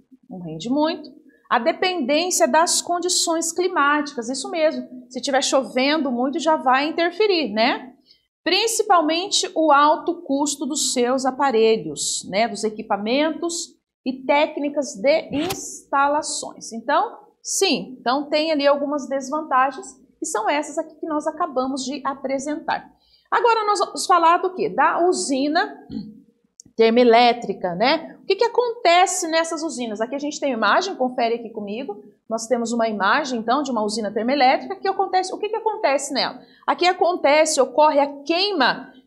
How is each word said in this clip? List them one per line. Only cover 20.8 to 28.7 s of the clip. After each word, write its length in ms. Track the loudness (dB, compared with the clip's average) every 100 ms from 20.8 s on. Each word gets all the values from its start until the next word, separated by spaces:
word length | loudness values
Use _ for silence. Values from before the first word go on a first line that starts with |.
| -8 -8
que 80 | -6
nós 180 | -4 -4
acabamos 580 | -4 -4 -2 -2 -4
de 160 | -6 -6 -6
apresentar. 840 | -6 -4 -4 -4 -6 -4 -4 -6 _ _ _ _
Agora 340 | 2 2 2 2
nós 140 | 0
vamos 260 | -2 -2 2
falar 340 | 4 4 4
do 140 | 0
quê? 140 | -4 -4
Da 400 | 0 0 2 0
usina 800 | 0 -2 -2 0 0 -2 -6 -14 -12 -12 -18 _ _ _ -20 -6 2
termoelétrica, 960 | 4 6 6 8 6 2 -4 -6 -4 0
né? 420 | 0 0 -4 -8
O 40 | -2
que 100 | 0
que 80 |
acontece 840 | 0 0 -2